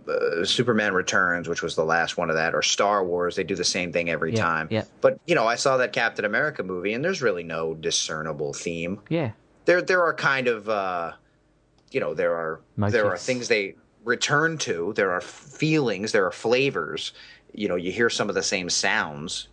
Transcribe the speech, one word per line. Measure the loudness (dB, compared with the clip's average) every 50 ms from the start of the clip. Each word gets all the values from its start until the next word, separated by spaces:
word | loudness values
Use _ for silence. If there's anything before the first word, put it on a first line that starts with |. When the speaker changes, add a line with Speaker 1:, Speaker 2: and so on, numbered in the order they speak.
| -2 -2
Speaker 1:
uh, |
uh, | 0 0 0 0 0 0 0
Superman | 0 2 2 2 2 2 2 2 2
Returns, | 0 0 0 2 2 2 4 2 2 0 -2 -4
which | -4 -4
was | -4 -2 0
the | 0 2
last | 2 2 2 2 0 0
one | -2 0 0
of | 2
that, | 2 2 0
or | 0 0
Star | 0 2 2 2 2 4 4 2 2
Wars. | 0 0 0 -2 -2 -2
They | -2 -2
do | -2 -2
the | -2
same | -2 -2 0 -2 -2 -2
thing | -2 -2 0 0
every | -2 -2 0 0
Speaker 2:
Yeah, | 0 0
Speaker 1:
time. | 2 2 0 0 -2 -2
Speaker 2:
yeah. | -2 -4 -4 -4 -2 2
Speaker 1:
But, | 2 2 2 2 _
you | 0 2
know, | 2 2
I | 2 2
saw | 2 2 2 2
that | 2 2 0
Captain | 0 0 0 0 0 -2 -2
America | 0 0 0 0 0 -2 -4 -6
movie, | -4 -4 -4 -2 -2 -2
and | -2 -2
there's | -2 -2 0
really | 0 0 0 0 -4
no | -6 -4 -4 -2 -4 -4
discernible | -4 -4 -2 -2 -2 -2 -4 -4 -6 -4 -6 -4 -4 -4 -6 -6
theme. | -6 -6 -6 -4 -4 -4 -4 -6 -6 -6 -4
Speaker 2:
Yeah. | -2 -2 -2 -2 -6 _ _ _ _ _ 2
Speaker 1:
There, | 4 4 4
there | 4 2 2 4
are | 4 2 0
kind | 0 0 0 2 2 2 0
of, | 0 0 -2 -2
uh, | -2 0 0 -2 -2 -4 -4 -6 -8 -12 _ _ _ _ _ _ _ _ _ _ _ _ _ _
you | -4 -4
know, | -2 -2 -2
there | 0 0 0 0
are, | 0 -2 -4 -6 -8 -12 _ -4
there | 0 0 2 4 4 2
are | 2
Speaker 2:
Motifs. | 0 -2 -2
Speaker 1:
things | -2 -2 -2 0
they | 0 2 2 0 -2 -6 _ _ _ _ _ -2
return | -2 -2 0 0 0 2 2 2 0 0 -2
to. | -4 -2 -2 -2 -2 -2 0
There | 2 2 2
are | 0 -2
feelings. | -4 -6 -14 -18 -20 -16 -6 -2 0 2 4 4 2 2 0 -2 -2 0
There | 2 2 2
are | 2
flavors. | 0 -2 0 2 2 4 2 2 0 -2 -4 -4 -6 -6 -8 -8 -12 -14 -20 -20 -20 -20 _ -16 -8
You | -4 -2 -2
know, | -2
you | -2 -2 -2
hear | 0 2 2 2
some | 2 0 -2 -2
of | -2
the | -2
same | -2 -2 -2 -2 -2 -2
sounds, | 0 0 2 2 2 2 0 -2 -4 -8 -8 -8 -8 -10 -10 -12